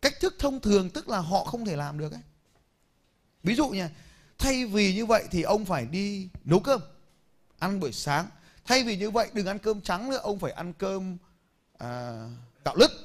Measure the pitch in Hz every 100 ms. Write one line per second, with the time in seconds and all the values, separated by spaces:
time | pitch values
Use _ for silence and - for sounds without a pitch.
0 | 277 - 370 - 285 269 208 202 185 285
1 | - 214 160 190 - 240 220 151 143 151
2 | 151 240 - _ _ _ _ _ _ _
3 | _ _ _ _ 160 233 294 196 175 -
4 | - - _ _ 269 262 247 202 202 190
5 | 226 226 - 180 160 214 202 165 117 165
6 | 202 202 185 - - 175 233 262 - -
7 | - _ _ _ _ _ 180 196 151 107
8 | - 143 185 - - - - 254 233 202
9 | 208 214 214 214 185 202 214 214 - 180
10 | 247 269 - 202 170 - 175 165 190 196
11 | 185 175 _ _ _ _ _ _ 120 123
12 | 120 117 113 120 - _ - 135 294 -